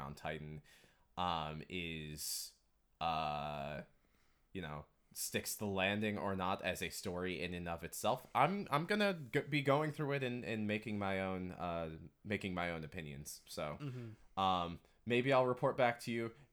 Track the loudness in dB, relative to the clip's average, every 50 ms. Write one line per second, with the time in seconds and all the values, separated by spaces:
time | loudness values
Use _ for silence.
0 | -8 -8 -8 -6 -6 -6 -4 -4 -6 -10 -10 -12 -14 -18 -20 -20 -20 -20 _ _
1 | _ _ -4 -2 0 0 0 0 -2 -4 -6 -8 -8 -6 -6 -4 -4 -4 -4 -6
2 | -6 -8 -8 -6 -6 -4 -4 -4 -6 -10 -14 _ _ _ _ _ _ _ _ -2
3 | 0 0 2 2 0 0 0 -2 -2 -4 -4 -4 -4 -4 -6 -8 -8 -12 _ _
4 | _ _ _ _ _ _ _ _ _ _ -8 -8 -6 -6 -6 -8 -10 _ _ _
5 | _ _ -8 -6 -6 -2 -2 -2 -2 -4 -6 -4 -2 -2 2 4 4 4 4 4
6 | 2 0 0 0 0 0 0 2 2 2 2 2 0 -2 0 0 -2 -4 -4 -4
7 | -4 -2 -2 0 0 0 -2 -2 -2 -4 -4 -4 -2 -4 -4 -4 -6 -8 -6 0
8 | 2 2 2 0 -2 -2 4 4 4 4 4 0 -2 0 0 0 2 2 2 4
9 | 4 2 2 -2 -6 0 0 0 0 2 0 2 4 6 6 6 4 0 0 -2
10 | 0 0 0 0 0 0 -2 -2 -2 -2 -2 0 2 2 2 0 0 -2 -2 0
11 | 0 2 2 2 2 0 0 -2 -2 -4 -4 -4 -2 -2 0 0 -2 -4 -6 -8
12 | -12 -16 _ _ -4 -2 -2 0 0 0 0 0 0 0 0 -2 -4 -8 -8 -8
13 | -8 -8 -8 -10 -10 -10 -12 -14 -14 -10 -6 -4 -4 -4 -4 -4 -6 -8 -6 -8
14 | -10 -10 -12 -16 -18 -8 0 4 4 6 6 4 2 0 -4 -8 _ _ _ _
15 | -2 2 2 4 6 6 6 6 6 6 4 2 2 2 4 6 4 4 4 0
16 | -4 -2 -2 -2 -2 -4 -6 -10 -16 -6